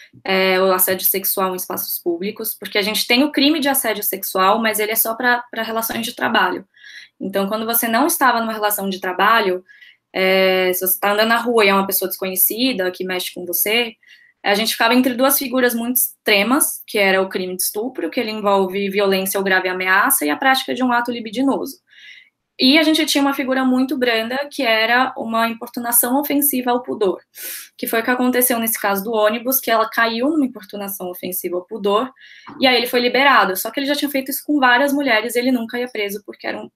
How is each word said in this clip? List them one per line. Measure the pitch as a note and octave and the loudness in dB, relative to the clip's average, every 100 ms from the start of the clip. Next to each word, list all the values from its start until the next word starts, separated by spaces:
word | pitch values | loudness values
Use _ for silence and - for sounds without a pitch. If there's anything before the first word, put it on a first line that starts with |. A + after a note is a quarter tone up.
| - - | -20 -10
é, | F3+ F#3+ F#3+ F#3 | -2 0 2 4
o | F#3+ | 4
assédio | F3+ F#3+ F#3 - | 2 0 -2 -2
sexual | F#3+ G3 - F#3 | -2 -2 -2 -2
em | F#3 | -4
espaços | - F#3+ - - | -8 -8 -8 -6
públicos, | F3 E3+ G3 G#3 A3 | -4 -4 -6 -8 -10
porque | - G3+ G#3 | -10 -4 -2
a | |
gente | G#3+ G#3 | 0 -2
tem | - A#3+ | 2 2
o | D4 | 2
crime | D4 C#4 D#4+ | 4 2 4
de | C#4 | 0
assédio | C4+ A3+ G#3 | 0 -2 -2
sexual, | - G3 - F#3+ F#3+ A3+ | -4 -6 -4 2 2 4
mas | A3 G#3+ | 2 0
ele | G#3+ | -2
é | A3+ | -2
só | A3+ A3+ | -2 0
pra, | B3 A#3+ - | 0 0 -2
pra | A3+ | -8
relações | A3+ A3 A3+ A#3 A3+ | -6 -4 -4 -4 -6
de | |
trabalho. | - B3 A3 F3+ F3+ - _ - - - - | -4 0 2 0 -2 -10 _ -20 -20 -20 -12
Então, | G3 G3 G3 | -4 -2 -2
quando | G#3+ A3+ | -2 -2
você | A#3 A#3 | -2 0
não | A3+ D#4+ | 2 2
estava | - C4 A#3 | 2 2 2
numa | A3+ | 0
relação | G#3+ G#3 G3+ G3 | -2 -2 -2 -4
de | F#3 | -4
trabalho, | F#3 F3+ G3+ A3+ G3 F3+ - - - _ _ | -4 0 4 4 2 -2 -6 -20 -20 _ _
é, | - F#3 F#3+ F#3 F#3 F#3 | -2 2 4 4 2 2
se | F3+ F#3 | 0 -2
você | - | -2
tá | G3+ | 0
andando | G#3 A3+ | 2 2
na | A#3 | 2
rua | A#3 A3+ | 2 4
e | G3+ | 4
é | |
uma | G3 G3 | 4 2
pessoa | - F#3 | -2 -4
desconhecida | - F#3+ F#3 - G#3+ C4 F#3+ F#3 | -6 -6 -2 -2 0 0 0 -2
que | F3+ | -4
mexe | F#3 F3+ - | -4 -4 -6
com | F#3 | -8
você, | F3 F3 G#3 A3+ A#3 - _ - _ _ | -6 -4 0 0 -2 -8 _ -20 _ _
a | - | -2
gente | G3+ A3 | 0 0
ficava | - A#3 | 0 2
entre | B3 B3+ | 4 2
duas | A#3 C#4 C#4+ | 2 2 0
figuras | C4+ B3+ B3 | -2 0 0
muito | A#3 A#3+ B3+ | 0 -2 -2
extremas, | - - - G3+ G#3+ C#4+ - - - | -4 -4 0 2 4 2 0 -4 -4
que | G#3+ | 0
era | G3 F#3+ | 2 2
o | F#3+ | 0
crime | G3+ F#3 F#3 | -2 -6 -6
de | |
estupro, | - G#3 B3 B3+ D#4+ | -6 -4 -6 -4 -6
que | C4 | -4
ele | A3 | -4
envolve | G#3+ G3+ G3 F#3 G3 G3 | -2 2 2 2 -2 -2
violência | G3 G3+ F#3+ F#3+ G3+ | 0 2 2 0 -2
ou | |
grave | G3 F#3 F#3 | 2 2 2
ameaça, | F#3 F#3 F#3+ B3 - | -2 2 4 4 2
e | D4 | 0
a | D4 | 2
prática | C4+ C4 - | 2 2 0
de | A#3+ | -2
um | B3+ | 0
ato | A#3+ A#3+ | 0 -2
libidinoso. | A#3 A3 A3 C4+ G3 F3 - _ - - - _ _ _ - | -6 -6 -2 0 0 -4 -12 _ -20 -20 -20 _ _ _ 0
E | C4 D#4 | 4 6
a | |
gente | D#4 D#4 D4+ | 4 2 2
tinha | D4 | 2
uma | C#4 | 0
figura | C4+ B3+ C4 | 0 -2 0
muito | C4 B3+ C4 C#4 | 2 2 0 0
branda, | B3 A3+ A3+ C4 C#4+ | 0 0 -2 -4 -6
que | - | -2
era | A#3+ A3 A3+ B3 C4 - | 2 4 4 2 0 -4
uma | A3+ A3+ A3+ | -4 0 0
importunação | A3+ A#3+ B3 A#3+ - B3 C4+ | -2 -10 -8 -2 0 2 0
ofensiva | D4 C#4+ C#4+ B3+ B3 | 0 0 0 0 0
ao | B3 | -2
pudor, | - A3+ G3 - - - - - - - | -2 -2 -2 -2 -8 -16 -14 -14 -16 -10
que | - | -4
foi | A3+ | -2
o | |
que | A3+ | 0
aconteceu | B3 B3 B3 B3+ A#3 | 0 0 2 0 0
nesse | A3+ - | -2 -2
caso | G3+ G3 | -2 -2
do | G#3 | -2
ônibus, | A3 G#3+ A#3 A#3 B3+ | 0 2 0 -2 -2
que | - | 0
ela | A3+ A3 | 0 0
caiu | - A3+ A3+ C4+ | 0 -2 0 0
numa | D#4+ B3+ | 0 -2
importunação | G#3+ G3 G3+ G3 - F3+ | -4 -14 -10 -10 -8 -10
ofensiva | F3+ F#3 F3+ F3+ F3+ | -10 -8 -8 -6 -6
ao | F3+ | -6
pudor, | A3 G3+ G#3 B3+ - - - - - | -4 0 0 0 -8 -20 -20 -16 0
e | C4 | 2
aí | A#3+ | 4
ele | A#3+ | 2
foi | B3 | 0
liberado. | B3 B3 C#4 A#3+ C#4+ - | 2 4 6 6 4 0
Só | - | -4
que | C#4+ | -4
ele | C#4 | -2
já | C#4+ | -2
tinha | C#4+ | -2
feito | C4+ C4 | -2 -4
isso | C4+ - | -6 -2
com | D4 | 2
várias | B3+ A#3+ C#4+ | 4 4 4
mulheres, | C#4 C4+ A3 A#3 | 2 2 0 0
e | A#3 | -2
ele | B3+ | 0
nunca | B3 A3+ A#3+ | 0 -2 -6
ia | B3 | -6
preso, | A3 G3+ G3+ | -6 -6 -6
porque | - - A3+ | -12 -12 -10
era | G#3+ | -8
um, | G#3 | -10